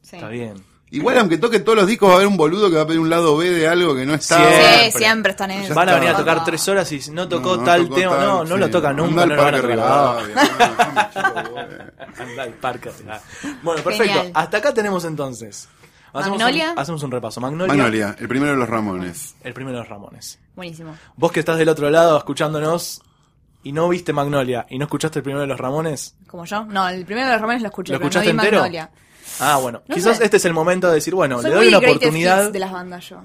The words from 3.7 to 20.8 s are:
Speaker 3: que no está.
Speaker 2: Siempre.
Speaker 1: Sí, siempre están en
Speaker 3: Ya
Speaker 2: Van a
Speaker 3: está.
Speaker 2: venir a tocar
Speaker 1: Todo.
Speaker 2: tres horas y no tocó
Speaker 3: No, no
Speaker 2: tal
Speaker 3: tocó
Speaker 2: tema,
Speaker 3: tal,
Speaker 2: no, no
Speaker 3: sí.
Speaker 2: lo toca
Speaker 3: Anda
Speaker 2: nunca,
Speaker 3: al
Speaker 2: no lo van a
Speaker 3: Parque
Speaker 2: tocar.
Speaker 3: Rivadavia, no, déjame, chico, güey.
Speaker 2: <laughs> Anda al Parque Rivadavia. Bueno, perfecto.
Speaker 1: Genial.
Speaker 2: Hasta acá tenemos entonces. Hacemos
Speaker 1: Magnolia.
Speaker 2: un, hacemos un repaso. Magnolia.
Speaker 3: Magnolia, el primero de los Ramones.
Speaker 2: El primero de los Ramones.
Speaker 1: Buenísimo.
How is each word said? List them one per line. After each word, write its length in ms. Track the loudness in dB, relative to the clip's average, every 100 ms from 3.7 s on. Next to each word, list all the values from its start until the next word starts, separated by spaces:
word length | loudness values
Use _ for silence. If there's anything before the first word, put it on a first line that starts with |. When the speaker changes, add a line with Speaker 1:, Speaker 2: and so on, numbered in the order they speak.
| 2 0 0
Speaker 3:
que 100 | -2
no 80 | -4
está. 220 | 2 4
Speaker 2:
Siempre. 540 | 6 8 8 6 4
Speaker 1:
Sí, 60 | 2
siempre 340 | 2 2 0
están 200 | -2 -6
en 120 | -6 -2
Speaker 3:
Ya 60 | 2
Speaker 2:
Van 120 | 4
a 20 |
Speaker 3:
está. 80 | 4
Speaker 2:
venir 160 | 4 2
a 20 |
tocar 180 | 2 0
Speaker 1:
Todo. 80 | -2
Speaker 2:
tres 220 | -2 0
horas 220 | 0 -2
y 200 | -8 -10
no 160 | -10 -6
tocó 240 | -4 -2
Speaker 3:
No, 60 | 0
no 60 | 2
Speaker 2:
tal 180 | 2
Speaker 3:
tocó 120 | 2 0
Speaker 2:
tema, 200 | 0 2
Speaker 3:
tal, 100 | 2
Speaker 2:
no, 160 | 0 -2
no 100 | 0
Speaker 3:
sí. 40 |
Speaker 2:
lo 80 | 0
toca 180 | 0 0
Speaker 3:
Anda 140 | -2 0
Speaker 2:
nunca, 160 | 2
Speaker 3:
al 60 | 2
Speaker 2:
no 60 | 4
lo 80 |
van 100 | 2 2
a 20 |
Speaker 3:
Parque 140 | 0 0
Speaker 2:
tocar. 20 |
Speaker 3:
Rivadavia, 580 | 2 4 2 0 -4 0
no, 60 | 0 4
déjame, 520 | 0 2 0 0 -4
chico, 380 | -4 -4 -4 -10
güey. 140 | -14 -14 -16 -20 _ -20 -16
Speaker 2:
<laughs> 120 | -14
Anda 140 | -12
al 100 | -12
Parque 360 | -6 -8 -8 -14 -16
Rivadavia. 300 | -16 -16 -16 -14 -14 -8
Bueno, 220 | -6 -4
perfecto. 300 | -4 0 0
Speaker 1:
Genial. 180 | 0 0
Speaker 2:
Hasta 240 | -2 -2 -2
acá 160 | 0
tenemos 320 | 0 -2 -4 -4
entonces. 640 | -6 -8 -10 -16 -18 -20 _ -20 _ _
Hacemos 280 | -8 -4 0
Speaker 1:
Magnolia. 320 | 0 0 -2
Speaker 2:
un, 80 | -4
hacemos 240 | -6 -6
un 80 | -6
repaso. 280 | -6 -6 -8
Magnolia. 280 | -6 -4 0
Speaker 3:
Magnolia, 440 | 2 2 0 -4 -6
el 100 | -6
primero 260 | -2 0
de 40 | 0
los 100 | -2
Ramones. 680 | -2 -4 -6 -8 -12 -16 _
Speaker 2:
El 100 | -16
primero 240 | -12 -10 -10
de 60 |
los 60 | -12
Ramones. 500 | -18 -20 -20 -20 -20 _ -18
Speaker 1:
Buenísimo. 420 | -18 -16